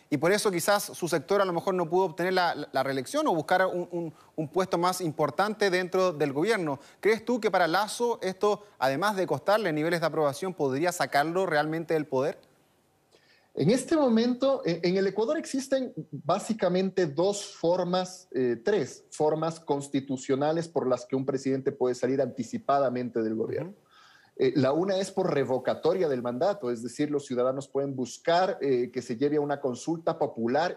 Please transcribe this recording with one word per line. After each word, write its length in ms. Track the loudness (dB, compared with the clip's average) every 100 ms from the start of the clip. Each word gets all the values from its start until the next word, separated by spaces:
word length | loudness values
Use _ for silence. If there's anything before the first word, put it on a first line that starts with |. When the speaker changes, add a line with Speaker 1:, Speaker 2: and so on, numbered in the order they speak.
| -4
Speaker 1:
y 80 | 0
por 140 | 2
eso 180 | 4 2
quizás 320 | 0 2 2
su 260 | 2 -6 -2
sector 340 | -2 2 2
a 40 | 2
lo 80 |
mejor 220 | 0 0 0
no 120 | 2
pudo 180 | 2 2
obtener 280 | 0 0
la, 220 | 2 2 0
la, 140 | -4
la 100 | -2
reelección 460 | 0 -2 -2 -2 0
o 80 | 0
buscar 320 | 2 4 4
un, 200 | 0 -6
un, 220 | -6 -8 -10 -18 -8
un 120 | -4
puesto 320 | 0 0 2
más 200 | 2 0
importante 680 | -4 -2 -2 0 -2 2 2
dentro 420 | 2 0 2 2
del 220 | 2 0
gobierno. 460 | 0 0 0 0 -4 -10 -2
¿Crees 220 | 2 2
tú 160 | 0 0
que 120 | 2
para 160 | 2 4
Lasso 500 | 2 0 -2 -2 -2
esto, 400 | -4 0 0 0 -4 -2
además 360 | 0 2 0 0
de 120 | 0
costarle 440 | -2 2 2 2
niveles 280 | 0 0 0
de 80 | 0
aprobación, 480 | 2 0 0 -6 -2
podría 360 | -2 2 0
sacarlo 540 | 0 0 2 2 0 0
realmente 480 | 0 0 -2 -2
del 140 | -2 0
poder? 320 | 0 0 -4 _ _ _ _ _ _ _ _ _ _ _ -2
Speaker 2:
En 120 | 2
este 260 | 2 2 2
momento, 680 | 4 4 2 2 0 0 -2
en, 160 | -2
en 140 | 0 2
el 100 | 0
Ecuador 300 | 0 -2 -2
existen 560 | -2 -6 -2 -2 -2 -8 -12
básicamente 920 | -12 -2 -2 -2 0 2 2 0 0 0
dos 500 | 2 0 0 -6 -2
formas, 720 | 0 2 2 0 -2 -8 -8
eh, 300 | -2 0 0
tres 440 | 0 0 0 -8 -16
formas 500 | -2 0 2 -2 -6
constitucionales 1080 | -2 -4 0 -4 -2 -6 -2 0 2 0 -2
por 220 | -2 0
las 160 | 0 0
que 100 | -4
un 100 | -2
presidente 460 | -2 0 0 -2
puede 240 | 0 0 0
salir 260 | 0 0
anticipadamente 1040 | 0 -2 -6 -6 0 2 2 0 -4 -2
del 120 | -2 -2
gobierno. 340 | -4 -4 -8
Speaker 1:
Ujú. 100 | -14 _ _ -20 _ _ -2
Speaker 2:
Eh, 180 | 0 2
la 160 | 2
una 240 | 2 0 -2
es 120 | -2
por 240 | -2 0
revocatoria 760 | 0 0 0 -2 0 0 2 0
del 120 | 0
mandato, 480 | -2 0 0 0 -4
es 140 | -4
decir, 260 | -6 -4 -2
los 160 | -2 -2
ciudadanos 440 | 0 0 0 -4
pueden 260 | -4 -4 -4
buscar, 640 | -6 -6 0 2 2 0
eh, 320 | 0 0 0
que 100 | -4
se 140 | -6 -2
lleve 220 | 0 0
a 40 |
una 200 | 0 -2
consulta 580 | -4 -4 -4 -4 -2 -2
popular 560 | -4 -2 0 2 0